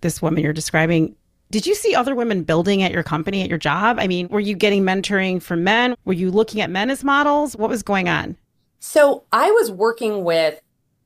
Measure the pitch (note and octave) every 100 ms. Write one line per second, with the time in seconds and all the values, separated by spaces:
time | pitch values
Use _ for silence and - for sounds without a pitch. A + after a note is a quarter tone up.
0 | F3 - D#3+ D#3+ D3+ D#3 - D#3+ D#3+ E3+
1 | D#3+ - _ _ - G#3+ C#4+ G4+ A4+ D#4
2 | B3 B3+ A#3 G3 D#3 E3 F3 G3+ F#3+ F3
3 | D#3+ D#3 D#3+ G3 F#3 E3 D3+ D#3+ G#3+ A3
4 | F#3 F3+ F3+ G#3 G3+ F#3+ G#3 G3+ F#3+ F#3+
5 | F#3+ G3+ F#3+ F#3 - E3+ F3+ A3 B3 A#3+
6 | - F3+ F#3 G3 A3 G#3+ E3 F#3 A3+ C4+
7 | C#4 C#4+ D4 D4 D4 A3 A3+ A#3 G3+ G3
8 | F3+ D#3 - - _ _ _ _ - G#3
9 | F#3+ D#3+ - A3 E4 A4 G#3+ F#3 A3+ A3+
10 | A3+ G#3 F3 E3 D#3+ D3+ _ _ _ _